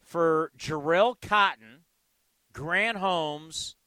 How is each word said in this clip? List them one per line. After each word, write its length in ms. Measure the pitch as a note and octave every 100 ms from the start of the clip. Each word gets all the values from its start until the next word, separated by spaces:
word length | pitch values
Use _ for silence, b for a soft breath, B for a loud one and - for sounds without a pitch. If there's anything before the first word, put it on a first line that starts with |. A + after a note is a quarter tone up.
for 480 | _ E3+ E3 D#3+ D#3+ _
Jarrell 600 | - D#3 D3 F3 A3+ B3
Cotton, 600 | - G#3 G3 B2 A2 C3+ _ _ _ _ _ _ _
Grant 460 | - D3+ F3+ A3 G#3+
Holmes 800 | F#3+ F3+ D3+ D3 D#3+ - - -